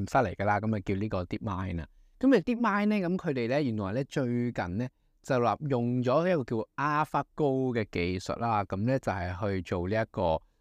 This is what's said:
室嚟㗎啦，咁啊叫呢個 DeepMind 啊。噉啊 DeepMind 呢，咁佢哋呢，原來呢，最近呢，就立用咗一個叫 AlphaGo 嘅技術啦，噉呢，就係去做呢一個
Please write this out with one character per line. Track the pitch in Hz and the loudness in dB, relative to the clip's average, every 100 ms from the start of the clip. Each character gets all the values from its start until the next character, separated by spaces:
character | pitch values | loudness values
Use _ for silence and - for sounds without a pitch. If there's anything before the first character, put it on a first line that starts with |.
| 98 | 0
室 | 135 | 2
嚟 | 107 | 0
㗎 | 78 | 0
啦， | 101 104 | 0 2
咁 | 107 107 | 0 -2
啊 | |
叫 | - | -2
呢 | 98 107 | -2 -2
個 | 101 | -4
DeepMind | 90 - 110 92 92 85 | -4 -6 -4 -4 -4 -6
啊。 | - _ - _ | -8 _ -20 _
噉 | 262 | 4
啊 | 240 | 6
DeepMind | 160 233 233 202 208 | 4 0 0 2 2
呢， | 214 | 0
咁 | 170 180 | 0 -2
佢 | 170 | -2
哋 | 131 117 | -2 0
呢， | 139 | 0
原 | 139 107 | 0 -2
來 | 98 | -2
呢， | 117 | -2
最 | 139 160 123 120 120 | -2 -2 0 0 -2
近 | 120 90 95 | -4 -4 -4
呢， | 127 - _ _ | -6 -10 _ _
就 | - 131 | -2 2
立 | 117 104 147 | 2 0 0
用 | 127 120 123 | 0 2 0
咗 | 123 139 180 | 2 2 2
一 | |
個 | 170 | 0
叫 | 117 113 - - | 0 -4 -4 -4
AlphaGo | 143 147 156 151 - - 147 131 131 | -2 0 0 -2 -4 0 0 2 0
嘅 | 117 104 | 0 -2
技 | - 87 92 | -2 0 -2
術 | - - | -4 -4
啦， | 117 107 | 0 0
噉 | 98 95 | 0 -2
呢， | 113 131 | 0 0
就 | - | 0
係 | 98 90 90 101 | -2 -4 -4 -2
去 | 95 | -2
做 | 85 92 87 | -2 -2 0
呢 | 110 | 0
一 | 113 | -2
個 | - 87 80 - _ | 0 0 0 -2 _